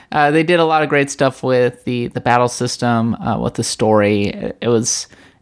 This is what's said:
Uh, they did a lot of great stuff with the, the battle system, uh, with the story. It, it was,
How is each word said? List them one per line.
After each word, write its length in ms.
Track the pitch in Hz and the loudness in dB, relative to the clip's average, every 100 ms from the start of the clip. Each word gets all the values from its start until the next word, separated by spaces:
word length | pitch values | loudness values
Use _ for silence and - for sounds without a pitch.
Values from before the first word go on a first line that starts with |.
| - | -6
Uh, 200 | 151 147 | 0 2
they 100 | 156 | 2
did 160 | 160 175 | 2 2
a 40 | 160 | 2
lot 160 | 156 | 0
of 60 | 147 | 2
great 200 | 143 139 | 0 0
stuff 320 | - 135 - | 0 -2 -2
with 400 | 131 127 123 - | 0 2 0 -2
the, 240 | - 123 123 | -6 -4 -6
the 140 | 123 | -4
battle 260 | 127 120 123 | 2 2 2
system, 640 | - 123 - 120 117 117 - | -2 -6 -2 -2 0 0 -2
uh, 220 | 120 110 | -4 -2
with 180 | 120 - | -4 -4
the 80 | |
story. 640 | 113 - 110 107 104 104 101 | -6 -2 2 4 4 2 -2
It, 300 | 101 98 - | -4 -10 -4
it 60 | 117 | 0
was, 380 | 113 117 - - - - _ | 0 0 -4 -8 -18 -20 _